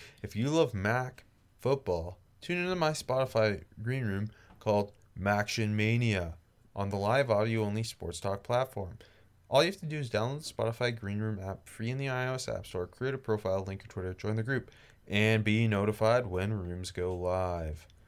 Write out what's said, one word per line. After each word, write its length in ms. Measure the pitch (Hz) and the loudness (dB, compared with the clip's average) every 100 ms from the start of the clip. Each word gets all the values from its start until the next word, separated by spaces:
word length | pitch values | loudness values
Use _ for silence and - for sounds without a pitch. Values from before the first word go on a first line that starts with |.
| - - | -20 -12
if 140 | 101 101 | -8 -2
you 140 | 131 | 2
love 260 | 160 160 101 | 4 2 2
mac 500 | 101 123 127 - - _ _ - | 0 0 -2 -10 -20 _ _ -4
football, 600 | 120 139 - 85 87 95 - - | 0 0 0 -2 -4 -12 -20 -14
tune 180 | - 175 | -4 -2
into 160 | 180 185 | 0 2
my 160 | 156 | 0
Spotify 720 | 151 - 127 131 113 110 101 - - | 0 -2 0 2 4 2 2 -6 -8
Green 240 | 113 135 117 | -4 -2 0
Room 240 | 98 107 - - - | 0 -2 -8 -20 -8
called 320 | - 104 101 - - - | 0 2 0 -8 -18 -4
Maction 580 | 98 104 104 - 107 107 | 2 2 0 0 0 2
Mania 600 | 107 120 117 98 85 82 - _ - - | 2 2 2 0 -2 -8 -18 _ -14 -6
on 140 | 98 | -2
the 80 | 101 | 0
live 340 | 101 131 127 | 2 2 4
audio-only 520 | 104 113 113 107 107 | 4 2 2 0 -2
sports 360 | 113 - 85 87 | -4 -6 -10 -6
talk 240 | 98 101 | -4 -4
platform. 560 | - 120 131 - 90 - - - - _ - | 0 0 0 -6 -8 -10 -18 -20 -20 _ 2
All 140 | 135 | 4
you 80 | 170 | 4
have 80 | 196 | 0
to 60 | 156 | -6
do 120 | 151 | -6
is 120 | 127 | -2
download 360 | 104 117 147 - | 0 0 -4 -8
the 80 | |
Spotify 440 | - 113 113 120 113 | -2 -2 0 -2 -2
Green 200 | 98 104 | -4 -2
Room 200 | 110 101 | -2 -4
app 300 | 95 95 - | -6 -8 -12
free 200 | - 113 | -8 -4
in 80 | 131 | -2
the 120 | 139 | -2
I 180 | 127 127 | -2 -2
O 60 | |
S 160 | 127 - | -4 -4
App 160 | 107 98 | -6 -6
Store, 200 | 92 87 | -6 -6
create 280 | - 131 | -4 -4
a 40 | 135 | -4
profile, 460 | - 107 98 95 | -2 -2 0 -2
link 180 | 95 98 | -2 -8
your 40 | - | -8
Twitter, 260 | - 92 | -6 -6
join 220 | 92 104 110 | -4 -2 -2
the 80 | |
group, 280 | 110 131 - - - - - | 0 -2 -4 -18 -20 -20 -2
and 340 | 101 107 110 | 2 4 4
be 280 | 107 110 113 | 4 4 4
notified 560 | 104 101 104 110 123 117 | 4 2 4 4 4 2
when 260 | 90 98 | 0 0
rooms 400 | 107 87 90 90 | -2 -4 -6 -8
go 240 | - 90 90 | -4 -2 -2
live. 720 | 90 92 92 87 80 78 - | 0 0 0 -2 -4 -8 -12
<sighs> 60 | - | -20